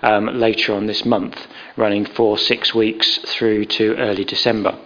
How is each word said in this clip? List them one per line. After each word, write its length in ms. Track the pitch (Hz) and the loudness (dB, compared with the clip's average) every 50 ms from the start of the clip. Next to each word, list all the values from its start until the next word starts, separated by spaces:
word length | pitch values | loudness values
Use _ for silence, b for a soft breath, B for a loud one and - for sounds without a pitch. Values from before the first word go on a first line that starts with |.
| - | 4
um, 220 | 120 107 104 107 107 - 123 | 4 4 4 2 0 0 2
later 360 | 117 113 107 - - - 107 | 2 2 2 2 0 0 0
on 140 | 101 104 107 | -2 -2 -2
this 180 | 104 - - | -4 -2 0
month, 420 | 117 120 101 92 113 - - - - B B B B B - | 2 2 2 0 -4 -8 -12 -16 -18 B B B B B -2
running 260 | 117 107 101 104 104 | 0 0 2 0 -2
for 340 | - - - 117 110 104 107 | -4 0 2 2 2 4 2
six 380 | - - 120 110 - - - | 0 0 0 0 -2 -2 0
weeks 440 | 113 110 107 110 110 - - - - | 2 2 2 2 0 0 0 0 -2
through 440 | - - - - 120 113 107 107 104 | -6 -8 -6 -2 0 2 2 2 0
to 300 | - - - 113 107 113 | -2 0 0 2 0 2
early 300 | - - 110 101 95 101 | 0 -2 -2 -2 -2 -2
December. 520 | - - - - 123 113 110 101 95 - - - | -4 -2 0 0 2 0 2 0 -2 -2 -4 -10